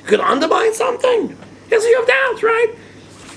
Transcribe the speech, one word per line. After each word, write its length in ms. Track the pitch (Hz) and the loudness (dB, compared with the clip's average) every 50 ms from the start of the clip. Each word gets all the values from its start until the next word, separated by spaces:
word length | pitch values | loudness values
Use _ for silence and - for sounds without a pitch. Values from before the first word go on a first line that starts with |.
| - | -2
you 40 | - | 0
could 100 | 208 202 | 0 0
undermine 560 | - 180 240 277 320 320 - - 453 440 427 | 2 0 0 0 0 0 0 0 0 0 0
something. 600 | - 466 523 480 - - 508 494 440 302 - - - - - - - - - | -2 -2 -4 -4 -2 0 0 0 0 -2 -4 -8 -14 -20 -20 -20 -12 -4 0
Yes, 120 | 466 440 427 | 0 2 4
you 140 | 466 466 | 4 2
have 100 | 508 466 | 2 2
doubts, 360 | 494 508 539 539 523 453 - - | 0 0 0 0 -2 -2 -2 -2
right? 240 | 453 453 453 480 453 - - - - - - - - - - - - - | 0 0 0 0 -2 -4 -8 -20 -20 -20 -20 -20 -20 -20 -20 -20 -20 -16